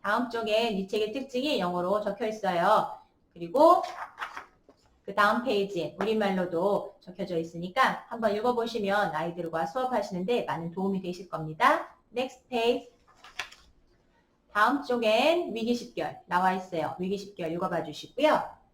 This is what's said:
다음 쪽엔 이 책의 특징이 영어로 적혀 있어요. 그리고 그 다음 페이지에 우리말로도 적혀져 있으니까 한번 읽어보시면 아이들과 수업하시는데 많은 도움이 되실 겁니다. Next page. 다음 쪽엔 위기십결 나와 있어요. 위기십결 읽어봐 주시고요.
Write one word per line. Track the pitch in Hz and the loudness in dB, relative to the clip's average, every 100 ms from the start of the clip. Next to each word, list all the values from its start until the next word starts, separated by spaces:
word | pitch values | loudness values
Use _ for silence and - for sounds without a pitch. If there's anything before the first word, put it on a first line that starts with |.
다음 | 196 220 247 | 0 -2 -2
쪽엔 | 233 214 214 233 | -4 0 2 2
이 | 196 190 | -2 -2
책의 | 214 214 | -2 -2
특징이 | 226 262 247 285 254 | -4 -6 -4 0 0
영어로 | 180 180 180 208 | 0 -2 0 0
적혀 | 208 196 220 | -2 -4 -4
있어요. | 214 190 175 180 214 - - _ _ _ | -2 -2 2 4 4 2 -8 _ _ _
그리고 | - 170 208 320 370 - - - - - - - _ _ - _ _ - | -12 -4 6 8 8 4 -8 -12 -12 -12 -12 -18 _ _ -20 _ _ -8
그 | |
다음 | 202 208 220 | 2 4 4
페이지에 | 240 208 196 196 160 - | 0 0 0 -2 -6 -2
우리말로도 | 208 220 202 190 180 165 190 202 - - | 0 2 2 0 0 0 2 0 -2 -16
적혀져 | - 180 185 170 | -20 -10 -4 -2
있으니까 | 165 170 175 220 240 175 - | -4 -8 -6 2 2 2 -8
한번 | 233 220 208 | -2 0 2
읽어보시면 | 240 240 226 233 196 202 196 | 0 0 -2 -2 0 2 0
아이들과 | 151 170 170 165 160 | -2 -4 -4 -4 -2
수업하시는데 | 165 254 254 240 196 180 185 240 | -2 -2 -2 -2 -2 -4 0 -2
많은 | - 147 170 | -2 -4 -6
도움이 | 170 190 196 | -4 -2 -2
되실 | 180 180 196 | -4 -8 -8
겁니다. | - 156 156 254 320 - - _ | -8 -8 2 4 4 -2 -16 _
Next | 240 262 - _ | -6 -6 -8 _
page. | 240 233 277 - _ _ _ - - - - - _ _ _ _ _ _ _ _ | -2 2 0 -2 _ _ _ -20 -14 -14 -14 -20 _ _ _ _ _ _ _ _
다음 | 208 220 285 | 2 4 2
쪽엔 | - 247 220 220 285 349 311 | 0 0 2 4 4 2 0
위기십결 | 214 226 240 - - 151 - - | -4 0 -2 -2 -8 -8 -8 -2
나와 | 180 185 | 2 2
있어요. | 185 185 170 151 - | 0 -2 -4 -4 -4
위기십결 | 185 196 - - 165 | -4 -4 -6 -8 -6
읽어봐 | 170 185 170 | -4 -2 -2
주시고요. | 165 151 - - 302 247 - - _ | -6 -10 -12 2 4 4 0 -12 _